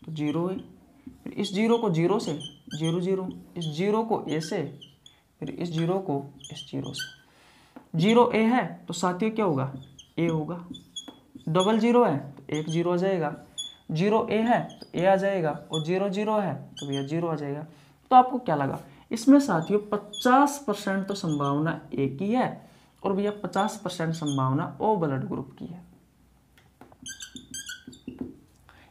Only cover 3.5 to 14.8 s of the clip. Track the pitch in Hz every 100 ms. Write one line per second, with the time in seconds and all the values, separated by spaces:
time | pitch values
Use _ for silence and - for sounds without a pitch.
3.5 | - 160 147 196 214 220 165 - 151 160
4.5 | 208 139 - - _ _ _ _ _ 156
5.5 | - 175 160 165 190 190 139 139 - -
6.5 | - - 135 135 1077 1077 - _ _ -
7.5 | - _ - - 165 185 233 240 214 226
8.5 | 254 180 - - - 185 180 220 220 202
9.5 | 139 131 - - - - - 170 160 151
10.5 | 175 175 - - - - - _ - -
11.5 | 165 190 220 233 240 226 139 - - -
12.5 | 151 156 160 170 175 294 190 151 - -
13.5 | - - - - 160 202 220 - 214 233
14.5 | 214 160 -